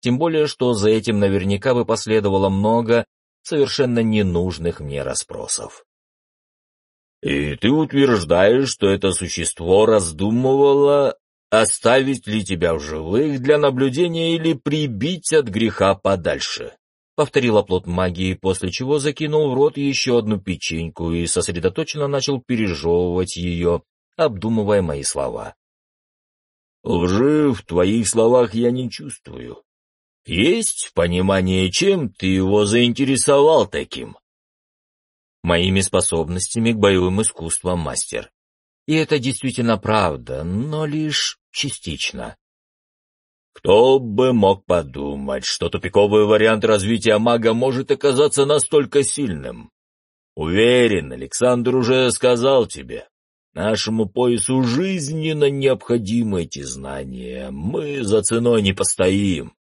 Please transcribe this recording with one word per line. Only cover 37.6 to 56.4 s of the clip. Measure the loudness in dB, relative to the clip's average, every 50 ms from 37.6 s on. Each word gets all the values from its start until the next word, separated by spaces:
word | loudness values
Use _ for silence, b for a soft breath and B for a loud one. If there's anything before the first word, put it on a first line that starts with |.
| -4 -4 -2 -2
мастер. | -4 -4 -6 -8 -8 -8 -8 -10 -10 -10 _ _ _ _ _ _ _ _ _ _ _
И | -2 0
это | 0 0 0 0 0
действительно | 0 -2 -4 -4 -6 -6 -4 -2 0 0 0 0
правда, | 0 0 2 2 2 0 -2 -4 -8 -10 -8 -8
но | -6 -4 -4 -4 -4 -4 -4 -6 -4
лишь | -4 -4 -4 -4 -4 -4 -4 -4 -6 -8 _ _ _
частично». | _ -8 -8 -8 -8 -10 -10 -10 -8 -8 -8 -8 -8 -10 -14 -14 -16 _ _ _ _ _ _ _ _ _ _ _ _ _ _ _ _ _ _ _ _ _ _ _ _
«Кто | -8 _ 4 4 6 6 6 4 2
бы | 0 -2 -2 0 2 2
мог | 2 4 4 4 2 2 _
подумать, | -2 -2 -2 -2 -4 -10 -10 -10 -8 -8 -8 -8 -8 -8 -6 -6
что | -8 -6 -6 -6 -6
тупиковый | -6 -6 -8 0 2 2 4 4 4 4 4
вариант | 6 4 4 4 4 2 2 2
развития | 2 2 2 2 0 -2 0 2 2 2 4
мага | 4 2 2 2 2 0
может | 2 2 0 0 -2 -2 -2 -2
оказаться | -2 0 2 0 2 4 2 2 2 2 2
настолько | 2 2 0 0 2 2 2 2 4 2 0 0
сильным? | 0 -2 -4 -4 -4 -4 -8 -8 -12 -14 -14 -18 -20 _ _ _ _ _ _ _ _ _ _ _ _ _
Уверен, | -8 -4 -2 2 4 4 4 6 4 4 4 2 0 -4 -6
Александр | -12 -14 -14 -10 -4 0 2 2 2 2 0 0 0
уже | 2 2 2 2 2 2 0
сказал | 0 2 2 2 2 4 2 4 4 4 2
тебе, | 0 -4 -14 -14 -12 -14 -14 -14 _ _ _ _ _ _ _ _ _ _
нашему | -6 -2 -2 -2 -2 -2 -4 -2 -2 -2 -2
поясу | _ 0 2 2 2 0 0 0 0 0
жизненно | 0 0 0 0 -2 -2 -4 -4 -6 -6 -6 -4 -4 -4 0 0 0 0
необходимы | 0 0 0 0 0 0 -2 -2 -2 -2 -2 -2 -2 -2 0 0 -2 -4